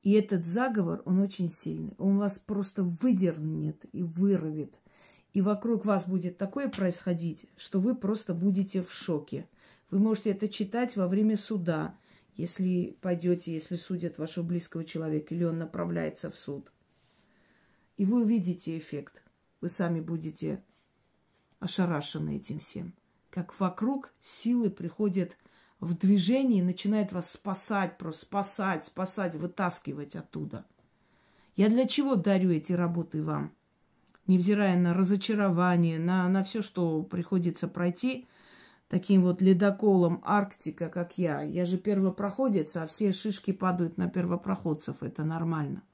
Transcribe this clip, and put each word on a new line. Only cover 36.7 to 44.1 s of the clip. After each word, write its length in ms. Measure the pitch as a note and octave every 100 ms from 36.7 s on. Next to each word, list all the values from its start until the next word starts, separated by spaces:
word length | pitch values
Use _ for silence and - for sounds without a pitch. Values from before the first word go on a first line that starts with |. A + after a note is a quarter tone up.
| - E3+ D#3
приходится 640 | D#3 F3 E3+ F#3 F3 E3 E3+
пройти 600 | - F3+ F3 B3+ B3+ - _ - - - _ _
таким 340 | F#3 - G3
вот 200 | F3+ F3
ледоколом 800 | F#3+ F#3 G3+ G3 G#3+ F#3+ E3+ F3
Арктика, 640 | - G#3 G3 - - D3+ E3
как 280 | F3+ E3+ -
я. 240 | F3 C#3+
Я 240 | D3+ D#3+ F3
же 120 | F#3
первопроходец, 960 | G3+ G3 F#3+ F#3 G3+ F#3+ C4 G3 D3+ E3+
а 120 | D#3+
все 240 | - G#3
шишки 400 | F#3+ A3 F#3+ -
падают 460 | F#3+ F#3 F3+ E3+ E3+
на 120 |
первопроходцев. 920 | F3